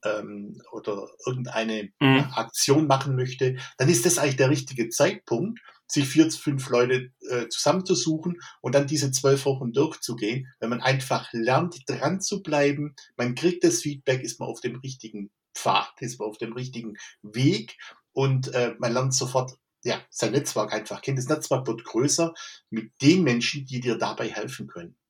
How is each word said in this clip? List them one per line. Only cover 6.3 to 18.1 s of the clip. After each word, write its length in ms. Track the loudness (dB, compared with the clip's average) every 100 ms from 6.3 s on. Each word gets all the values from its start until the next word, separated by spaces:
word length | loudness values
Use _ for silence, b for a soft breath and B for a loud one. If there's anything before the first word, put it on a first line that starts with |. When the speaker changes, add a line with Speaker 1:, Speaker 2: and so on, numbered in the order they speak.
Speaker 1:
fünf 400 | -2 -4 -4 0
Leute, 400 | 2 2 2 -2 _ -6
äh, 200 | -4 -4
zusammenzusuchen 880 | -2 2 2 2 0 2 -2 -2 -6 B B
und 120 | 0
dann 120 | 2 2
diese 240 | 0 0
zwölf 340 | 2 4 4
Wochen 280 | 2 -2 -2
durchzugehen, 760 | 0 0 0 -8 -4 -2 -4 -6 B
wenn 120 | -4
man 100 | 0
einfach 480 | 2 0 0 -2 -2
lernt, 440 | -4 2 2 2 -6 -8
dran 340 | -2 -2 -2
zu 220 | -4 -4
bleiben. 520 | -2 2 2 2 -6 -10 B -4
Man 160 | -4
kriegt 280 | 0 0 4
das 200 | 2 2
Feedback, 400 | -4 -6 -2 -2
ist 180 | -2 -8
man 80 | -8
auf 120 | -6
dem 160 | -8 -8
richtigen 540 | -12 -14 -12 -12 -12 _ _
Pfad, 380 | -6 0 0 0 -8
ist 180 | -10 -6
man 100 | -8
auf 80 | -6
dem 160 | -8
richtigen 400 | -8 -8 -8 -12 -14 B B
Weg 560 | -12 2 4 4 -2 -16 B B _